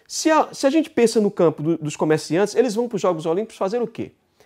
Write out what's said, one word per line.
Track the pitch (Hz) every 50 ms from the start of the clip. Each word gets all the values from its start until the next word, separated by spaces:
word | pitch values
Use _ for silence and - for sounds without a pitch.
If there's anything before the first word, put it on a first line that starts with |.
| _ -
Se | - - - 311
a, | 311 311 - - -
se | - -
a | 269
gente | 269 320 302 -
pensa | - - 233 226 - 233
no | 208 202
campo | - - 180 160 139 -
do, | 147 156 170 -
dos | 151 147 -
comerciantes, | - 180 156 156 151 151 - 151 175 208 202 -
eles | - 240 254 190
vão | 220 240 233
pros | - 185
Jogos | - 190 180 160 156
Olímpicos | 170 165 190 220 220 - -
fazer | 202 190 202 240
o | 240 -
quê? | - - 107 82 _ _ _ _ _ _ _